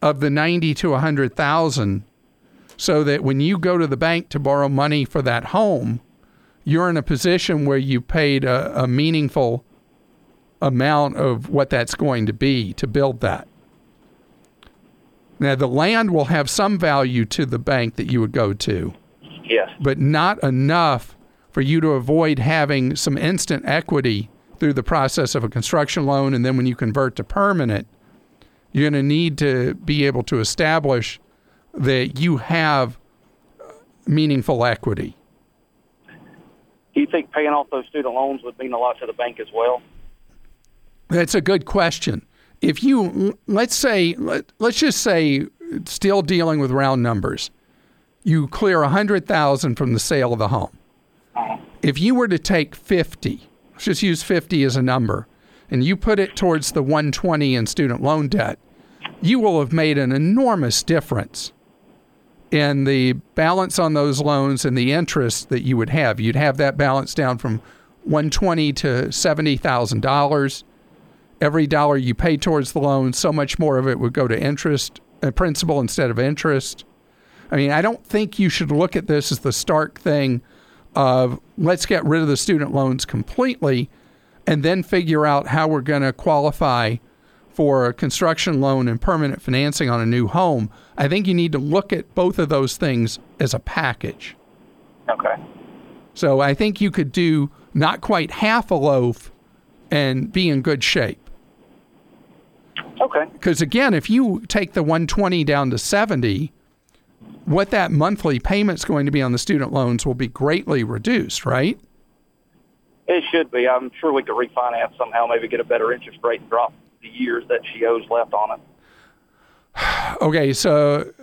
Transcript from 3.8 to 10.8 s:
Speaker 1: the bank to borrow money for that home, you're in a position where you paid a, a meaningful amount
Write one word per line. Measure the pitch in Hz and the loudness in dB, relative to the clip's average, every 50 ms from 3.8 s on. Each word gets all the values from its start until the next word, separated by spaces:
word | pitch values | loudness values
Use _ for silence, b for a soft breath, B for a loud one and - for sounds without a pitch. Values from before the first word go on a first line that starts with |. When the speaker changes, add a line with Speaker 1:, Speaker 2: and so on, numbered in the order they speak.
| 165 | 2
Speaker 1:
the | 147 135 | 0 0
bank | 120 160 165 170 170 165 - | 0 0 0 0 0 -2 -4
to | - 160 | -6 -4
borrow | 143 135 139 143 143 139 | 0 0 2 2 2 2
money | 139 135 139 147 151 151 135 | 2 2 0 2 0 0 -2
for | - - 160 | -2 -2 -2
that | 139 127 120 117 117 | -2 0 -2 -2 -4
home, | - - 190 220 208 185 131 123 117 113 120 - _ _ _ b b b b b b b b b | -2 0 0 2 2 0 0 -2 -4 -4 -6 -8 _ _ _ b b b b b b b b b
you're | - 143 160 180 180 | 0 0 2 2 2
in | 170 156 | 0 0
a | 123 | 0
position | - 151 127 - 180 175 175 - - 175 151 147 | -2 -2 0 2 2 2 2 2 0 0 0 2
where | 139 139 135 | 2 2 0
you | 135 135 135 123 | 0 0 0 -2
paid | 131 - - 165 151 147 139 135 135 | -2 -2 -2 0 2 2 2 2 2
a, | 131 127 127 127 - - - 131 | 2 0 0 0 -2 -2 -2 0
a | 127 | 0
meaningful | 123 131 147 160 165 156 147 131 - 156 131 120 117 120 - _ _ _ _ _ _ _ _ _ _ _ _ _ _ _ _ _ _ - | 2 2 2 2 2 2 0 0 0 0 0 0 0 -2 -6 _ _ _ _ _ _ _ _ _ _ _ _ _ _ _ _ _ _ -2
amount | - 139 131 120 | -2 0 2 2